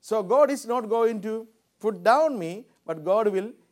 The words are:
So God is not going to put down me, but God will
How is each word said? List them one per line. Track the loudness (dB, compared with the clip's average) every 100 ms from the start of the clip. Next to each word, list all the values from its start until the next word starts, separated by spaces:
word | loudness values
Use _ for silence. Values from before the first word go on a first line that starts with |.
| -2
So | -4 2
God | 4 4 2
is | -2
not | -4 0 0
going | 0 0 -6
to | -8 -10 _ _ _
put | -6 0 4
down | 4 4 -2
me, | -6 -8 -14 _ -10
but | -8
God | 0 2 2
will | 0 -6 -14 _